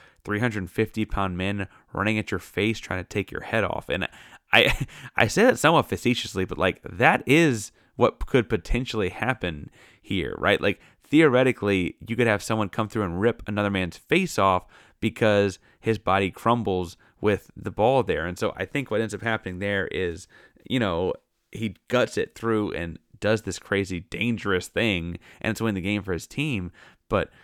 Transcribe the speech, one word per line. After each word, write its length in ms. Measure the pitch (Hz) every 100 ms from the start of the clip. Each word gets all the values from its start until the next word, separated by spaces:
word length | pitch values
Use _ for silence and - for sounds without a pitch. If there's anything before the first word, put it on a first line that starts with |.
| - _
three 180 | - 104
hundred 300 | 120 107 87
fifty 360 | - 110 107 104
pound 320 | - 98 90
men 280 | 95 101 95 - _
running 240 | - 101 110
at 120 | 104
your 100 | 117
face 380 | - - 107 110
trying 240 | - 92
to 60 | 92
take 220 | 104 95
your 100 | -
head 240 | - 110
off. 240 | 98 - -
And 180 | 82 90 - - - _
I, 340 | - - - 135 -
<laughs> 160 | - -
I 120 | 107
say 160 | -
that 140 | 247 131
somewhat 300 | 151 160 -
facetiously, 560 | 92 123 120 - 98
but, 140 | 92 67
like, 240 | 90 -
that 400 | - 90 139 202 -
is 460 | 151 160 113 - - _ -
what 300 | 117 - -
could 220 | 131 107
potentially 600 | 107 - 120 131 110 90
happen 640 | - 113 127 90 73 - - - _
here, 320 | - 98 65 50
right? 240 | 92 -
Like, 200 | 101 - - _
theoretically, 920 | _ 147 156 123 131 120 101 98 87 - -
you 100 | 113
could 100 | 117
have 160 | 104
someone 260 | - 110 101
come 200 | - 107
through 160 | 113
and 160 | 95 87
rip 220 | 113 - -
another 240 | 104 101
man's 260 | 98 90 -
face 420 | - 170 180 -
off 280 | 98 92 - - - _
because 580 | 110 - 110 101 101 - _ _
his 200 | 113 107
body 320 | - 98 95
crumbles 680 | - 117 120 101 92 85 - _ _
with 300 | 107 95 - -
the 140 | 104
ball 320 | 95 113 135
there. 240 | 95 76 85
And 120 | 90
so 140 | 110 -
I 100 | 95
think 240 | 143 131
what 100 | 107
ends 140 | 113
up 80 | 101
happening 360 | 113 110 95 90
there 280 | 101 98 -
is, 420 | 82 90 82 - - - _ -
you 120 | 131
know, 340 | 104 85 90 - _ _ _
he 260 | 107 110 - -
guts 300 | 123 123 -
it 160 | -
through 380 | - 113 110 101
and 260 | - 85 80 _ -
does 220 | 101 110
this 160 | 98 -
crazy, 420 | - 98 95 90
dangerous 680 | - - 120 107 104 92 -
thing, 500 | - 113 90 85 87 - -
and 120 | -
it's 80 | 104
winning 140 | 113 98
the 40 |
game 220 | 90 104
for 100 | 95
his 140 | 85 -
team. 460 | - 151 110 90 - - _ -
But 220 | 104 - -